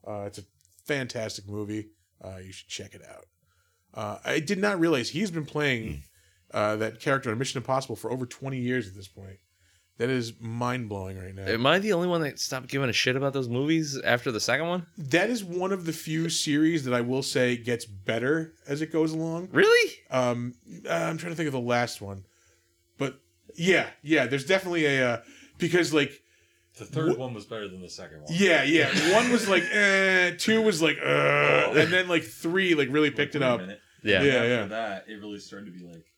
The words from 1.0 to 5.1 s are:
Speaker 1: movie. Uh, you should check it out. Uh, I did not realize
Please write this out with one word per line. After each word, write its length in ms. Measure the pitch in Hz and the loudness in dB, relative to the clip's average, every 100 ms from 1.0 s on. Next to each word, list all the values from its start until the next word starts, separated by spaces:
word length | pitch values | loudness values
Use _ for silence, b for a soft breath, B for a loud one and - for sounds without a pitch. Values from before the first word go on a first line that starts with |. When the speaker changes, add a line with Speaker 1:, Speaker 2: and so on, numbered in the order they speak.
| 123 120 110 - 98 | -4 -6 -8 -10 -10
Speaker 1:
movie. 400 | 104 104 107 107 _ _ _ | -10 -6 -8 -10 _ _ _
Uh, 140 | 95 95 | -16 -16
you 80 | 95 | -16
should 160 | 92 - | -18 -14
check 260 | - 101 | -14 -14
it 80 | 87 - | -20 -20
out. 160 | - - _ _ _ _ _ _ | -20 -20 _ _ _ _ _ _
Uh, 260 | - 104 98 | -10 -10 -6
I 160 | 127 143 | -2 -2
did 180 | 151 196 | 0 -2
not 200 | 208 190 | 0 2
realize 300 | 165 143 113 | 2 2 0